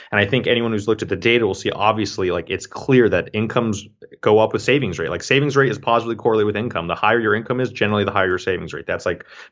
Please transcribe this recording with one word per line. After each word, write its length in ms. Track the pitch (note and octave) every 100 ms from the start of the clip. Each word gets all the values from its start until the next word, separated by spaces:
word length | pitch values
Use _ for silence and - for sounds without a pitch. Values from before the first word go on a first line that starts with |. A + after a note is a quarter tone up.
| -
And 80 | G#2
I 40 | G#2
think 220 | B2+ -
anyone 240 | A#2 A#2
who's 160 | A2 G#2
looked 140 | A2
at 80 | F#2+
the 80 | F#2+
data 280 | A#2 A#2+ G#2+
will 80 |
see, 160 | F#2 G#2
obviously, 640 | - G#2 A2 G2+ - F#2+
like, 180 | F2 E2
it's 160 | F#2+ -
clear 440 | - - C3 A2+
that 220 | F2 -
incomes 520 | G#2+ A2 B2+ A#2 G2+ - _ - -
go 180 | - G#2+
up 140 | A2
with 80 | G#2+
savings 360 | - C#3 A2+ E2
rate. 120 | D#2+
Like, 140 | F2
savings 340 | - C3 C#3+ C#3
rate 120 | C3+
is 80 | G#2
positively 380 | - A#2 A2+ A2+
correlated 320 | A#2+ A2 G#2
with 80 | G2+
income. 320 | A#2+ - E2+
The 80 | E2+
higher 240 | G#2+ A#2
your 160 | G#2+ G#2+
income 240 | A2+ B2+
is, 100 | B2+
generally 360 | - G#2+ G#2 G2
the 60 |
higher 160 | G2 F#2
your 100 | F#2
savings 360 | - F2+ E2
rate. 140 | D2 -
That's, 180 | F2+ F#2
like, 200 | F2 - - -